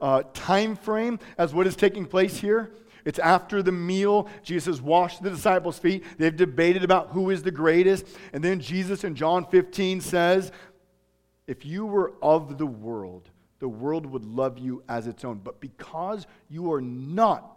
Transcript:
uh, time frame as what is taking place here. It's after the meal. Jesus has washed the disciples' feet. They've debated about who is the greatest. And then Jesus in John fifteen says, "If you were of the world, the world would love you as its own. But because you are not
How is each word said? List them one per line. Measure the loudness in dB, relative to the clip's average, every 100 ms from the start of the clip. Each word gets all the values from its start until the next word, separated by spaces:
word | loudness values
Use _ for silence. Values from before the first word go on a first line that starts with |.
uh, | 2 2 0
time | -8 0 2 2
frame | -4 -4 -2 -2 -6 -10 -2
as | 0
what | 2 0
is | 2
taking | 0 0 -2
place | 2 2 0
here. | 0 0 0 -10 -20 -10
It's | -8 0
after | 4 4 4 0
the | 0
meal. | 0 -2 0 2 2 0 -8
Jesus | -6 -4 -2
has | -4
washed | 2 2 2 -2
the | -6
disciples' | -2 2 2 0 0
feet. | 0 0 -6 0
They've | 0
debated | 2 0 4 4 4
about | 4 4 2
who | -2 -2
is | -2
the | -4
greatest. | 0 4 6 6 2 -2 -18 -12
And | -4
then | -2 -2
Jesus | -4 -4 -4 -4
in | -6
John | -2 0 0 4
fifteen | 4 4 0 -2 -2
says, | -2 2 4 2 0 -10 -20 _ _ _ _ _ _ _ -12
"If | -12
you | -8 -8 -2
were | 0 0 0
of | 2 2 2 -6
the | -6
world, | -6 -10 -8 -10 -14 -20 _ _ _
the | -8
world | -6 -4 -4
would | -6 -10
love | -8 -2 -2 -4
you | -8 -8 -8
as | -8 -8
its | -10
own. | -10 -10
But | -14 -16
because | -18 -18 -14 -10 -8 -8 -12 _ _
you | -8 -2
are | -2
not | -4 -10 -6 2 2 2 -4